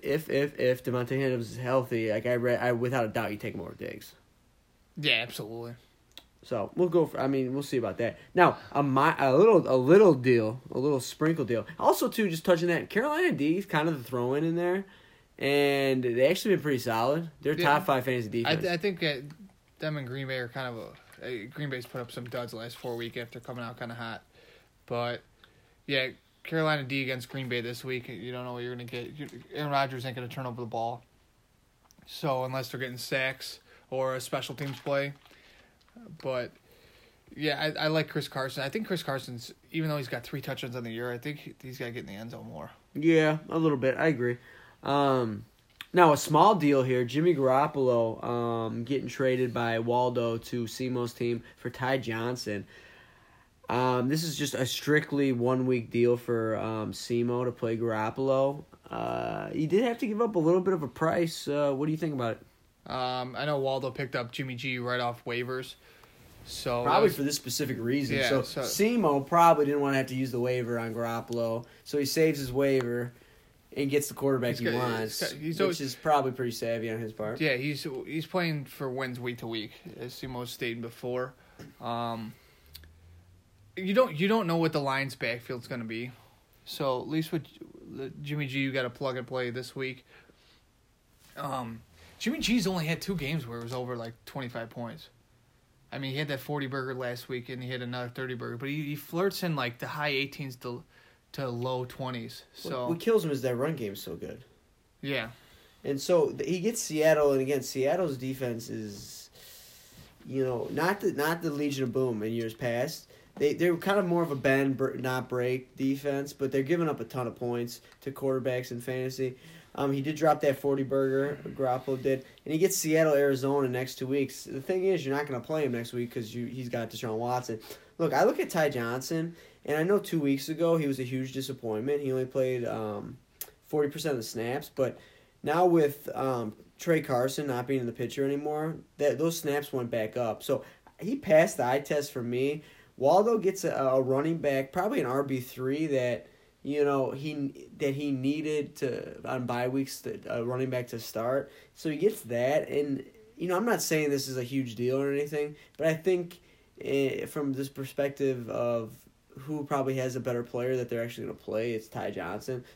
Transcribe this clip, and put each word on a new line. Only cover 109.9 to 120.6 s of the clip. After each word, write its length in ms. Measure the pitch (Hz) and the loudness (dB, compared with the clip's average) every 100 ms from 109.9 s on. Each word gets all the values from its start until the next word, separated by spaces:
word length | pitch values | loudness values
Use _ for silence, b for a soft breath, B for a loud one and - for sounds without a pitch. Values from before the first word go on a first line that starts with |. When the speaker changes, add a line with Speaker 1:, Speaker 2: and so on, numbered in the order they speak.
| B B - - | B B -20 -8
Speaker 1:
you 160 | 131 | -2
know, 240 | 131 120 - | -2 -2 -4
not 280 | - 170 202 | 0 0 0
the, 140 | 208 | -2
not 280 | 131 151 170 | 0 0 0
the 100 | 165 | -2
Legion 340 | 143 147 135 127 | -2 -2 -2 -2
of 80 | |
Boom 280 | 127 127 110 | 0 0 0
in 120 | 107 | -2
years 200 | 117 113 | -2 -4
past. 540 | 110 123 117 147 - - B B - | -4 -4 -2 -2 -6 -16 B B 0
They, 160 | 147 | 0
they're 240 | 151 170 170 | 4 2 2
kind 200 | 190 202 | 2 2
of 80 | 185 | 2
more 160 | 170 | 2
of 100 | 160 | 2
a 40 | 139 | 0
bend, 400 | 135 135 139 127 | 4 4 4 2
br-, 220 | 131 - | -2 -2
not 320 | 127 127 123 | -2 -2 -2
break 480 | 127 123 127 - - | -2 0 -2 -6 -4
defense, 560 | 135 135 143 139 139 | -2 0 -2 -2 -4
but 180 | - 135 | -4 0
they're 120 | 139 | 0
giving 260 | 135 170 160 | 2 2 0
up 100 | 123 | -2
a 60 | 113 | -4
ton 200 | 135 120 | -4 -6
of 120 | - | -4
points 420 | 120 120 120 - B B | -4 -2 -4 -8 B B
to 100 | - | -10
quarterbacks 600 | 139 135 131 127 127 123 | -4 0 0 0 -2 -4
in 100 | 120 | -8
fantasy. 560 | 123 127 131 131 131 127 B B B - | -6 -4 -4 -2 -4 -4 B B B -2
Um, 180 | 139 | 0
he 80 | 139 | 0
did 140 | 135 151 | -2 4
drop 260 | 156 147 | 4 6
that 180 | 147 | 4
forty 220 | 131 | 2